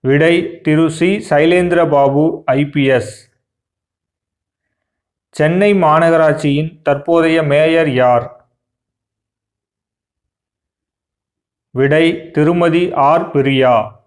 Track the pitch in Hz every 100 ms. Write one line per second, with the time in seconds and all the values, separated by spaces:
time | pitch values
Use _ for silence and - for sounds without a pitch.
0 | 131 143 160 170 165 - - 151 160 160
1 | 170 165 - 147 160 180 180 175 165 143
2 | 139 139 160 - - 131 143 147 135 127
3 | - - _ _ _ _ _ _ _ _
4 | _ _ _ _ _ _ _ _ _ _
5 | _ _ _ - 156 180 208 196 160 156
6 | 165 165 160 156 151 143 160 - - 143
7 | 143 165 165 160 151 143 160 165 156 127
8 | 127 120 120 - _ _ _ _ _ _
9 | _ _ _ _ _ _ _ _ _ _
10 | _ _ _ _ _ _ _ _ _ _
11 | _ _ _ _ _ _ _ 123 139 156
12 | 165 196 - 147 151 175 170 170 175 -
13 | 139 165 170 - 139 135 131 117 107 -